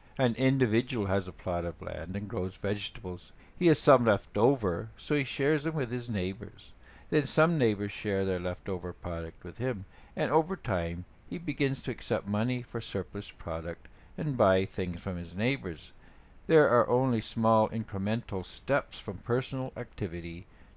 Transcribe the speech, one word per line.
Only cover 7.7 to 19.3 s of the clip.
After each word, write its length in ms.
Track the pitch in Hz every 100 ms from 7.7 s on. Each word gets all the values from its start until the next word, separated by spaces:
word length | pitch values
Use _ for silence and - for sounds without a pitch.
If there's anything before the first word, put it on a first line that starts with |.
| 101 104
share 320 | - 107 98
their 140 | 95 92
leftover 540 | 90 90 - 90 90
product 520 | - 90 82 82 -
with 120 | 92 85
him, 280 | 131 107 95 - -
and 160 | - 139
over 260 | 151 160 190
time 500 | - 92 85 87 - - -
he 100 | 180
begins 420 | 165 135 143 135
to 80 | -
accept 360 | 117 - 110 98
money 340 | 104 120 123
for 220 | 120 117
surplus 480 | - 101 90 101 -
product 580 | - - 82 85 85 - - - -
and 180 | 156 127
buy 300 | 101 95 98
things 340 | - 92 82
from 160 | 98 87
his 180 | 85
neighbors. 580 | 90 117 139 95 78 - - - - - - -
There 220 | 160 139
are 200 | 120 -
only 340 | 123 131 113
small 480 | - 120 113 113 110
incremental 760 | 113 110 98 98 113 - 98
steps 560 | 90 - - 135 - -
from 180 | - 95
personal 540 | -